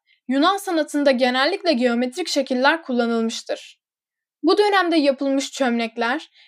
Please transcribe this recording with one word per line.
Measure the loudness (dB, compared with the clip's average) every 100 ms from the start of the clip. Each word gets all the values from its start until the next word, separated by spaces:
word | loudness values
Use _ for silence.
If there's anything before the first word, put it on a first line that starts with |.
| _ _ -4
Yunan | 2 2 0
sanatında | -2 -4 -2 0 2
genellikle | 2 2 2 0 0 0
geometrik | 2 0 0 -2 -4 -4
şekiller | -2 -2 2 2 2
kullanılmıştır. | -2 -2 0 -2 -2 -6 -8 -10 -12 _ _ _ _ _ _ _
Bu | 2 2
dönemde | 4 2 2 2
yapılmış | 2 0 -2 -2 -4
çömlekler, | -2 -2 -2 -4 -4 -4 -4 -8 _